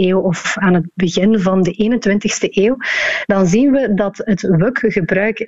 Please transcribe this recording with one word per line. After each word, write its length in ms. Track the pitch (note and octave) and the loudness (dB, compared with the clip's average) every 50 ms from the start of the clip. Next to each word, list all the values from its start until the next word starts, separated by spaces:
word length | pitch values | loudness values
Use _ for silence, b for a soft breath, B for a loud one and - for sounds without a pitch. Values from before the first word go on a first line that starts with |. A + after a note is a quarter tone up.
| F#3 | 0
eeuw 120 | F#3 F#3+ F#3 | 2 2 0
of 340 | E3+ F#3+ E3 - - - - - | 0 0 -2 -4 -6 -8 -4 0
aan 160 | G3+ F#3 F3+ | 2 2 2
het 140 | E3+ D#3+ - - | 2 0 -2 -4
begin 460 | F3+ F#3 E3 - F#3 F#3+ G#3+ A3+ G#3+ | -2 -2 -2 0 0 2 2 2 2
van 220 | F3+ F#3+ F#3+ F#3+ | 2 2 2 2
de 80 | F#3 F3+ | 0 0
eenentwintigste 800 | F3+ - G#3 A3 B3 A#3 - G3+ G3+ G#3 - G#3 - - - - | 0 0 0 0 0 0 0 0 0 0 -2 -4 -4 -4 -4 -2
eeuw, 260 | - G3 G3 A#3 C4+ A#3+ B B B B B B B B B | 0 2 2 2 0 -2 B B B B B B B B B
dan 200 | B G3+ G3 F#3+ | B 0 0 2
zien 240 | E3 F#3 A#3 C#4 C#4+ | 2 2 4 4 4
we 220 | C4 C#4 B3+ G#3 G3+ | 2 2 0 0 0
dat 260 | F#3 G#3 G3 G3+ - - | 0 0 -2 -4 -6 -4
het 160 | A3+ G3 - | -2 -2 -2
wuk-gebruik 1000 | - F#3+ F3 D#3 F#3+ B3+ B3+ - - G#3+ - G3+ E3 - F#3 F#3 G#3 A3+ G#3+ - - | 0 0 2 2 2 0 0 0 -2 0 0 0 -2 0 0 0 0 0 -2 -4 -4